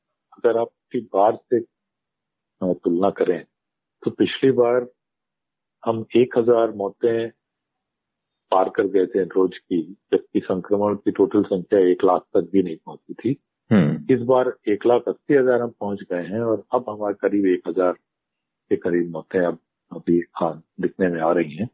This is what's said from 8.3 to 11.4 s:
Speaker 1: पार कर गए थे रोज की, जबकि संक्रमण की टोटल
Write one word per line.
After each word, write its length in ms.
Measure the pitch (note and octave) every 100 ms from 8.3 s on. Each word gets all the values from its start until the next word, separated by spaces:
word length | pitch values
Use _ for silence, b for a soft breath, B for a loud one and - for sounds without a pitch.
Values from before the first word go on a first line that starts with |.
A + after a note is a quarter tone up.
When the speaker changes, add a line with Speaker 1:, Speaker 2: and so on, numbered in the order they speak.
| _ _
Speaker 1:
पार 180 | F#2+ F#2
कर 180 | - G2
गए 180 | F#2+ F2+
थे 180 | G2+
रोज 340 | E2+ F#2+ F#2 -
की, 360 | - F2 D#2+ G2+ _
जबकि 280 | G2 - G2+
संक्रमण 560 | - F#2 - G2+ G#2 G2+
की 160 | G#2
टोटल 320 | F#2 F#2+ G#2